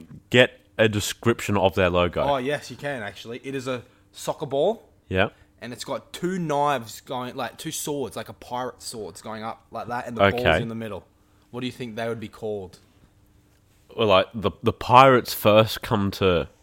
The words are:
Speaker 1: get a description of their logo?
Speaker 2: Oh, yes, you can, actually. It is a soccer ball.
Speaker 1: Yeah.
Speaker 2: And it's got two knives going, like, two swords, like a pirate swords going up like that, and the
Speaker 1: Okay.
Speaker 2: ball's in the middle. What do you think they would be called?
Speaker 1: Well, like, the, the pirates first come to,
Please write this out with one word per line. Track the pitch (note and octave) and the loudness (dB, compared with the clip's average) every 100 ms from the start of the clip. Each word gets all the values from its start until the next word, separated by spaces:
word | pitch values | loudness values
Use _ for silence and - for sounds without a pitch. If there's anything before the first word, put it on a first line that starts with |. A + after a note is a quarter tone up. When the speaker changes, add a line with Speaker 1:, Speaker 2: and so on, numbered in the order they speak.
| - - - | -18 -20 0
Speaker 1:
get | A#2+ B2 - _ - | 4 4 2 _ 0
a | A2 | 2
description | G#2 - - A#2 A#2 - G2+ | 2 -4 -2 0 0 0 2
of | F#2+ | 2
their | G2+ F#2 | 4 2
logo? | F2 F2 - | 4 2 0
Speaker 2:
Oh, | C#3+ C#3 | 0 0
yes, | B2+ C#3+ - | -2 -6 -8
you | A#2+ | -12
can, | C#3+ C3+ | -10 -8
actually. | G2+ G2+ A#2 A#2+ | -10 -12 -14 -14
It | C3+ | -10
is | C3+ B2+ | -8 -6
a | B2 A#2 _ _ | -8 -10 _ _
soccer | - - D3 | -12 -8 -8
ball. | D3 C#3 E3+ A#3 - _ - | -4 0 0 -2 -8 _ -4
Speaker 1:
Yeah. | F#2 G#2 - _ _ | 0 0 -2 _ _
Speaker 2:
And | A#2 | -16
it's | A#2+ | -14
got | - A#2+ - | -10 -10 -10
two | - F3 F#3 | -8 -6 -4
knives | D#3+ C#3+ D3 C#3 A2+ - | -4 -2 0 -2 -6 -16
going, | - B2+ B2 | -10 -8 -8
like, | C3 A#2 - | -8 -10 -10
two | D#3+ | -12
swords, | - - C#3+ A#2 | -8 -6 -6 -8
like | A#2 A2 | -10 -12
a | |
pirate | - - B2 B2+ - | -16 -10 -8 -8 -10
swords | - A#2 F#2+ E2 | -14 -12 -12 -14
going | A#2 G#2+ | -14 -10
up | A2 - _ | -10 -12 _
like | A2+ G#2 | -12 -8
that, | A#2+ B2 | -8 -6
and | A#2 | 2
the | |
Speaker 1:
Okay. | G2+ A#2 | 2 4
Speaker 2:
ball's | B2 D#2+ | 2 2
in | A2+ | 0
the | |
middle. | A2+ A2+ F#2+ - _ _ _ _ | -8 -10 -12 -16 _ _ _ _
What | A#2+ | -10
do | B2+ | -10
you | |
think | A#2+ B2 G#2+ | -10 -12 -8
they | A#2 | -8
would | A2+ | -8
be | G#2 | -10
called? | - A2 G#2 F#2 - _ _ _ _ _ _ _ _ _ _ _ - | -10 -8 -8 -10 -18 _ _ _ _ _ _ _ _ _ _ _ 0
Speaker 1:
Well, | A2 | 4
like, | F#2+ - | 4 4
the, | A2+ G2 - | -2 -4 -2
the | A2+ | -2
pirates | - - B2 C3+ B2+ - | -2 6 8 10 8 2
first | - A2 G#2+ A2 - | 0 6 6 6 0
come | - G#2+ G2 | -2 0 0
to, | - F#2+ F2 C#2+ _ | 0 2 2 0 _